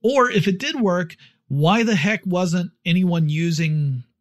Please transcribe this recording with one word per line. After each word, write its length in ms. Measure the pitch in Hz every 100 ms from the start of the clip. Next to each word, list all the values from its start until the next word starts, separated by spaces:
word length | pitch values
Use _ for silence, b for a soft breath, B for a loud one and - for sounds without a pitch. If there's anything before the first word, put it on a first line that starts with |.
or 280 | 220 269 240
if 180 | 208 202
it 100 | 196
did 220 | 285 320
work, 360 | 208 175 175 b b b -
why 340 | 139 156 214
the 140 | 220 202
heck 280 | 156 214
wasn't 460 | 190 180 185 175 175 - 175
anyone 420 | 175 185 170 156
using 760 | 151 170 160 160 156 143 127 - _